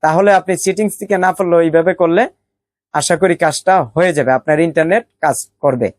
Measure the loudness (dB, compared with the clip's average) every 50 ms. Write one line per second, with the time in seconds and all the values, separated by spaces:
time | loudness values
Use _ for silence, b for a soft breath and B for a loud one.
0 | 0 0 0 2 2 4 2 2 2 -2 -4 -4 -2 -4 -2 -2 -4 -4 -4 -8
1 | -6 -4 -2 0 0 -2 0 -2 -2 0 2 2 2 2 2 2 2 2 0 0
2 | 0 0 2 0 0 -2 _ _ _ _ _ _ _ _ _ _ _ _ _ -6
3 | -2 -2 0 0 2 0 0 0 0 -2 -2 -2 0 2 2 2 0 -2 _ 0
4 | 0 0 0 0 0 0 0 0 _ 0 0 0 0 0 0 -2 0 0 0 -2
5 | -2 _ _ _ -2 -2 -2 -4 -8 _ _ _ -2 -2 0 0 -4 -4 -6